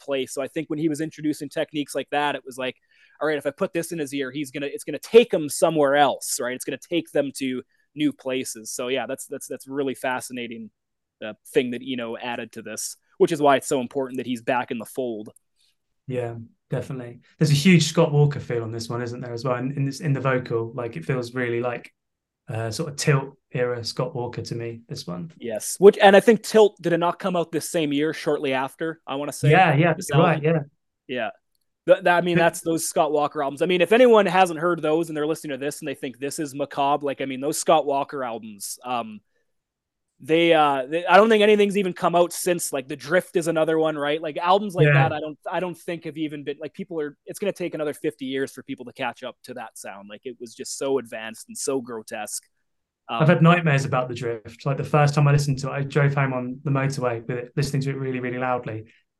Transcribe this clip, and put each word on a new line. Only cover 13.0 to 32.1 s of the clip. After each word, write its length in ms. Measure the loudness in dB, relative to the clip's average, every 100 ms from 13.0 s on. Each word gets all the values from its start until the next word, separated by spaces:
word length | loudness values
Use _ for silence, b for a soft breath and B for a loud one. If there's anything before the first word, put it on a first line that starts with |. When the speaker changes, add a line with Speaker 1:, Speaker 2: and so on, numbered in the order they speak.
| _ 0
Speaker 1:
which 140 | 0
is 100 | 4
why 140 | 4 4
it's 120 | 2
so 120 | -4
important 340 | -4 -6 -6 -6
that 100 | -6
he's 160 | -6
back 280 | -2 -2 -2
in 80 | -6
the 80 | -8
fold. 420 | -6 -6 -6 -12 -20 _ _ _ _ _ _ -10
Speaker 2:
Yeah, 300 | -6 -6 -8 -14 _ _
definitely. 500 | -8 -6 -10 -12 -16 _ 0
There's 120 | 2
a 40 |
huge 300 | 6 8 6
Scott 280 | 6 2 4
Walker 280 | 6 4 2
feel 220 | -4 -4
on 100 | -4
this 160 | -6 -6
one, 140 | -6
isn't 180 | -6 -8
there, 120 | -8
as 100 | -6
well? 120 | -2 -2
In, 160 | -2
in 120 | -2
this, 160 | -4 -4
in 140 | -2
the 60 | 0
vocal, 520 | 0 0 0 -4 -4
like, 220 | -6 -8 -8
it 80 |
feels 300 | -4 -4 -4
really 260 | -4 -4 -2
like, 340 | -4 -6 -12 _ _ _ _ _ -10
uh, 220 | -6 -6
sort 200 | -6 -8
of 60 | -4
Tilt 420 | 0 2 0 -12 _
era 300 | -4 -4 -4
Scott 300 | -6 -6 -4
Walker 280 | -4 -8 -8
to 120 | -8
me, 280 | -8 -10 -12 -14
this 200 | -14 -10
one. 260 | -10 -12 -12
Speaker 1:
Yes, 380 | -10 -8 -8 6
which, 180 | 8 10
and 180 | 10
I 60 | 8
think 220 | 8 4
Tilt, 340 | 4 6 6 4
did 100 | -2
it 60 | 0
not 200 | 0 -2
come 180 | -4 -2
out 160 | -2
this 180 | -4 -4
same 200 | -2 -2
year, 220 | 0 -2
shortly 400 | -2 -2 -2 0
after, 480 | -2 -4 -6 -8 -8 -8
I 80 |
wanna 180 | -8 -8
say, 180 | -2 4
Speaker 2:
Yeah, 240 | 6 6
yeah, 200 | 4 2
Speaker 1:
this 160 | 0 0
Speaker 2:
you're 60 | 4
right, 260 | 4 4
Speaker 1:
album? 220 | 0 0 -2 _ _ _ -10
Speaker 2:
yeah. 220 | -6 -6 -10 _ _ _ _ 4
Speaker 1:
Yeah. 80 |
Th-, 100 | 4
that, 140 | 6